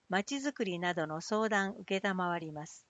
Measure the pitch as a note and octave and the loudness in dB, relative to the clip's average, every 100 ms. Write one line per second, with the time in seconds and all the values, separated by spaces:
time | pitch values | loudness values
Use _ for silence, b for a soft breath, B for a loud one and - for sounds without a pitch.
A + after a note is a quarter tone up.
0 | - F#3 G3+ C#4 C#4 C4+ G3+ F3 F3 E3+ | -2 0 0 -2 0 0 0 0 0 0
1 | D#3 D#3 - G#3+ A3 G#3 G3 G#3 F#3 G3 | 0 -2 0 2 4 4 2 -2 -2 0
2 | G3+ F#3 F3+ E3+ D#3+ D3 D#3+ - - | 2 2 0 0 -4 -8 -10 -12 -20